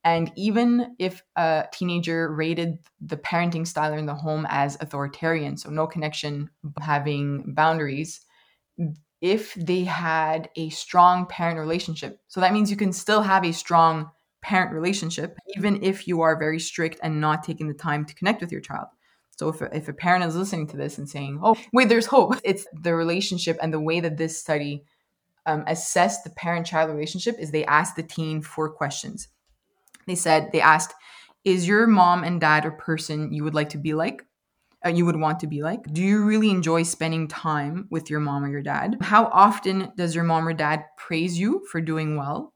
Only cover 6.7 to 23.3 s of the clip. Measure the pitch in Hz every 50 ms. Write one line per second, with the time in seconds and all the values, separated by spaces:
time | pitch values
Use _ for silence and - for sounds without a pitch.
6.7 | 147 - 147 156 147 143 139 151 147 143 143 143 143 139 - 143 135 151 156 160
7.7 | 165 160 151 139 135 143 160 165 - - _ _ _ _ _ _ _ _ _ _
8.7 | _ - 175 151 156 - _ _ _ _ - 180 202 220 214 - - 185 165 170
9.7 | 180 185 180 185 - 175 175 165 160 160 156 156 160 160 160 - _ 165 160 156
10.7 | - - - - - 180 175 180 180 180 180 - - - 175 170 165 160 156 156
11.7 | 165 175 - - 160 147 143 123 - _ _ _ - 190 185 180 202 214 208 196
12.7 | 202 208 214 190 175 - - - 214 214 214 196 190 190 180 170 165 - - -
13.7 | 175 170 165 165 160 156 156 151 _ _ _ _ _ _ - - 208 185 180 -
14.7 | 160 160 165 185 196 202 170 160 170 - 151 170 - - _ - 202 190 175 208
15.7 | 196 202 - 190 190 196 - 175 180 165 160 160 160 156 156 156 160 165 165 -
16.7 | - - 165 165 165 - - 160 156 151 151 151 151 156 156 - 156 - 156 151
17.7 | 147 147 - 165 147 151 151 151 - - 175 190 233 - 175 170 - - - -
18.7 | - - - - _ _ _ _ _ _ _ _ _ - 151 156 160 156 - -
19.7 | - 156 151 156 139 - 170 175 180 180 180 165 160 175 190 196 196 165 151 151
20.7 | - 143 143 147 - - 143 139 - 143 143 139 139 151 175 220 220 - - -
21.7 | - 247 262 208 233 233 233 - 233 254 190 - 254 - - 196 190 196 - -
22.7 | - 151 160 175 170 165 165 165 170 190 190 -